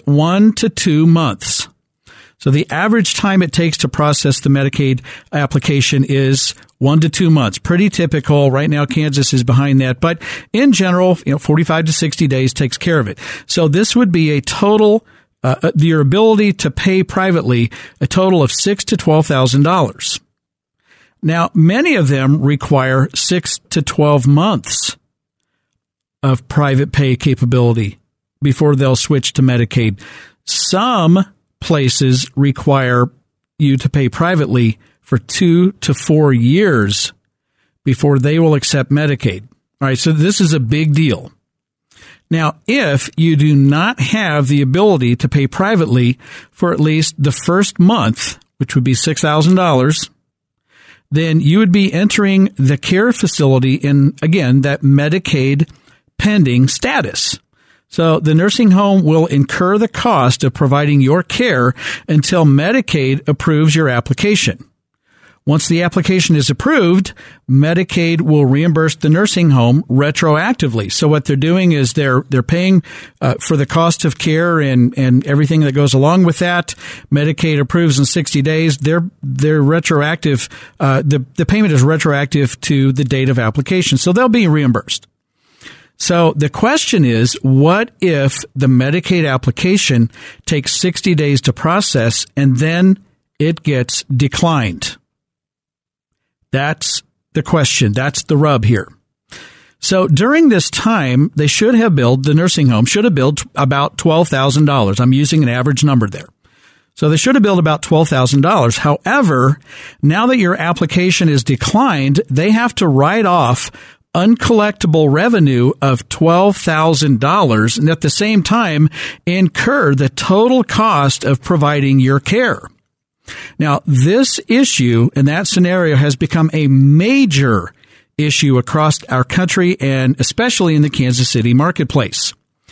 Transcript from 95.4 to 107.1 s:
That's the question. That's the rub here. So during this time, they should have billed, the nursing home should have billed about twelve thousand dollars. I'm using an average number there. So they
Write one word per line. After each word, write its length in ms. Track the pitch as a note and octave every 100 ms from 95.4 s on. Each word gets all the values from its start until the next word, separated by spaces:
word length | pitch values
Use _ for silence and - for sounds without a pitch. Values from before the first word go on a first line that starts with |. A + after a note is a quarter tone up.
| _ _ _ _ _ _ _ _ _ _ _
That's 500 | C3 D3 D#3 - - - _ _
the 100 | D#3+
question. 500 | - E3 C3+ - A2+
That's 300 | G#2 C#3 -
the 120 | - D3+
rub 300 | D3+ C3+ G#2
here. 220 | A2 - _ _ _ _ - - - _ _
So 280 | - F#3+ F#3
during 440 | D3 A3+ D4+ D#4
this 200 | G3 -
time, 600 | - A3 A3 C3+ B2+ D3
they 120 | D3 D3
should 280 | - G#3+
have 220 | A#3 A3+ D3
billed, 280 | A#2+ C3+
the 100 | C3+
nursing 340 | D3+ F3+ - C#3
home 160 | A2
should 200 | B2 G3+
have 100 | A3+
billed 280 | C#3+ C3 D3 -
about 420 | - C#3 C#3 C#3+ -
twelve 320 | E3 D#3+ E3+
thousand 380 | C3+ C#3 C3+ D3+
dollars. 340 | C#3 G2+ G2+
I'm 140 | B2+
using 280 | C3 D3 D#3+
an 60 | C3
average 340 | A#2+ C3 C3
number 260 | D3+ C3 G#2
there. 200 | F#2 - _ _ _ _ _ _
So 140 | -
they 80 | D3+